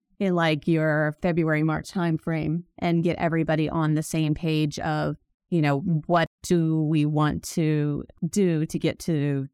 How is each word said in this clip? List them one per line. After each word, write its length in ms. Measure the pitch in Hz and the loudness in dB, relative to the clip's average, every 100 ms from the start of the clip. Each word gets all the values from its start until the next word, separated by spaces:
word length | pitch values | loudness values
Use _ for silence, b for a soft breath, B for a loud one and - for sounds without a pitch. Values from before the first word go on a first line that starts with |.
| _ - | _ -4
in, 140 | 196 | 0
like, 340 | 175 165 156 175 | 2 2 0 2
your 480 | 160 156 151 151 151 | 2 2 2 0 -2
February, 400 | 180 170 160 151 | -2 0 2 2
March 300 | 156 156 - | 0 -2 -4
timeframe 720 | 190 170 160 - 160 151 170 - - | -4 -2 -2 -4 -4 -2 -4 -8 -6
and 240 | 175 170 | 0 2
get 140 | 170 - | 0 0
everybody 500 | 170 165 160 160 151 | -2 0 0 0 0
on 240 | 165 156 | 0 0
the 80 | 151 | 0
same 320 | - 160 151 | -2 -2 0
page 460 | 151 160 156 151 - | -2 -2 0 -2 -2
of, 380 | 160 151 147 147 _ _ _ | -4 -2 -4 -6 _ _ _
you 120 | 175 | 0
know, 200 | 147 139 175 156 - | 2 0 0 -2 2
what 200 | 175 165 _ | 0 0 _
do 400 | - 175 160 160 | 0 2 4 2
we 240 | 151 160 151 | 2 2 2
want 380 | 151 151 - | 2 0 0
to 600 | - - 156 151 147 143 - - 160 | -4 -2 0 0 0 -4 -8 -8 -4
do 380 | 202 180 160 160 | 0 2 0 -2
to 140 | 165 | -2
get 180 | 156 - | -2 -2
to 480 | - 151 143 139 139 | -2 0 0 -2 -4